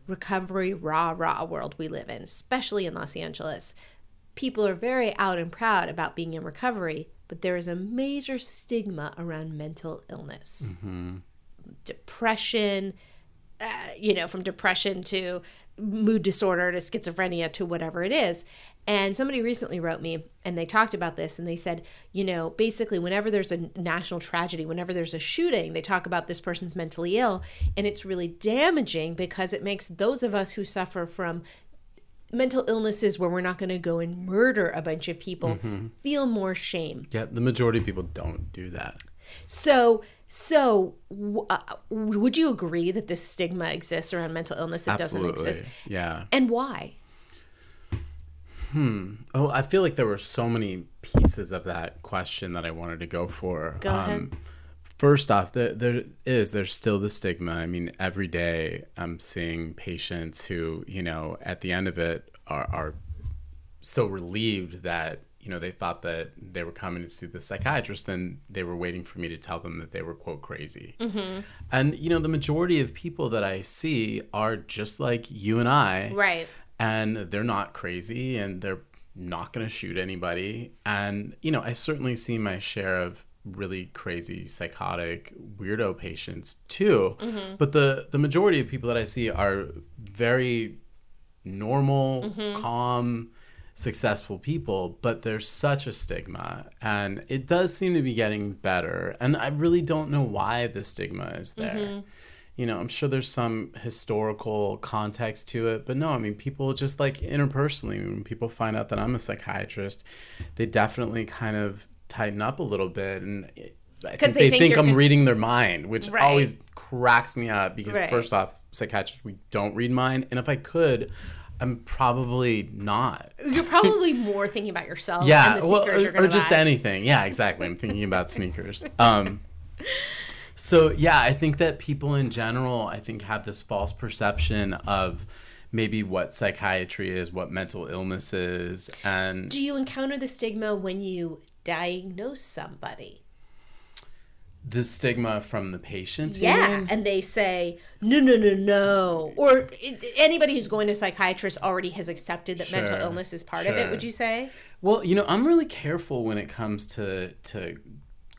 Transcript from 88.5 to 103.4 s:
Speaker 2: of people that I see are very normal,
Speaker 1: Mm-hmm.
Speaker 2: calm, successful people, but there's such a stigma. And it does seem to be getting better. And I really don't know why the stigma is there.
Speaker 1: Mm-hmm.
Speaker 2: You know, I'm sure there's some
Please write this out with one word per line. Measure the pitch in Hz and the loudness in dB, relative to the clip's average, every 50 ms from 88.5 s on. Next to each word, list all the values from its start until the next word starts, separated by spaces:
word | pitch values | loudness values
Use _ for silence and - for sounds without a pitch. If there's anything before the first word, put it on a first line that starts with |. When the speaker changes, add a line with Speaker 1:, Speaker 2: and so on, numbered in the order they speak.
| 170 139 | 4 4
Speaker 2:
of | 123 - | 2 -2
people | 135 131 120 120 | -4 -4 -2 0
that | 117 | 0
I | 117 110 | 0 0
see | 107 - 123 117 110 | -2 -2 -2 -2 0
are | - - 101 98 98 98 - - - - - - - - | 2 2 2 2 2 0 -4 -6 -10 -14 -16 -18 -18 -18
very | 110 98 98 104 120 117 123 127 127 127 120 117 113 104 - - - - - - - - - - - - - _ - | -16 -14 -4 0 2 4 4 4 2 2 0 0 -2 -4 -8 -14 -18 -20 -20 -20 -20 -20 -20 -20 -20 -20 -20 _ -12
normal, | 92 95 98 107 110 131 139 139 139 139 139 135 135 135 127 - | -10 -8 -6 -2 0 2 4 4 4 4 4 2 2 0 -2 -4
Speaker 1:
Mm-hmm. | 214 170 196 214 208 202 208 | -6 -6 -4 -6 -4 -4 -4
Speaker 2:
calm, | 220 117 120 120 123 123 123 123 120 120 120 117 117 - - - - - - - - - - | -4 -2 -2 0 0 2 2 2 0 0 -2 -4 -6 -10 -16 -20 -20 -20 -20 -20 -20 -20 -14
successful | - - 117 - - - 110 104 - - - 101 90 | -6 -6 -4 -4 0 2 2 0 0 -4 -8 -10 -8
people, | - 131 160 160 - 117 98 95 90 85 - - | -4 -4 -4 -4 -2 -2 -2 -2 -2 -4 -6 -2
but | - 120 113 - | -2 -2 -2 0
there's | - 113 110 110 110 - | -4 -4 -4 -2 -4 -4
such | - - - 143 143 139 - 120 | -2 0 2 2 2 0 -2 -6
a | |
stigma. | 107 - - - 87 85 87 92 90 90 87 85 87 95 98 - - - | -6 -6 -4 -4 -6 -8 -8 -10 -10 -10 -8 -8 -10 -10 -12 -16 -16 -6
And | - 110 104 101 101 95 98 - - - | -2 -2 0 0 0 -2 -4 -6 -6 -6
it | 131 135 131 - | -6 -4 0 2
does | 170 175 185 175 - | 2 4 4 2 2
seem | - 190 185 175 | 0 0 2 2
to | 160 | 2
be | 135 131 113 | 2 2 2
getting | 113 110 107 107 104 101 101 | 2 2 2 2 -2 -2 -4
better. | 95 - - 98 92 90 85 85 85 87 87 92 - - | -6 -4 -2 0 2 2 0 0 -2 -4 -4 -6 -4 0
And | 120 131 147 | 2 2 2
I | - 120 139 | 2 2 -2
really | 147 147 160 170 170 175 | 0 2 4 6 6 4
don't | 156 156 160 156 - - | 4 2 0 0 0 2
know | 143 143 | 2 2
why | 135 113 101 101 98 104 117 120 120 113 | 2 2 0 0 0 0 0 0 0 -2
the | 107 101 98 | -2 -4 -8
stigma | - - 101 95 92 92 95 90 85 85 85 | -6 -6 -6 -6 -6 -6 -6 -8 -8 -8 -8
is | 92 - - | -10 -10 -8
there. | 220 220 220 214 | -6 -6 -4 -4
Speaker 1:
Mm-hmm. | 214 208 202 202 202 202 - - - - - - - - - - | -4 -4 -4 -6 -8 -10 -14 -20 -20 -20 -20 -20 -20 -20 -16 -6
Speaker 2:
You | - 123 | -4 -2
know, | 117 110 87 | -2 -2 -2
I'm | 92 123 | -4 -4
sure | - - 147 139 | -4 -2 -2 0
there's | 135 131 123 - | 0 0 0 0
some | - 131 | 0 0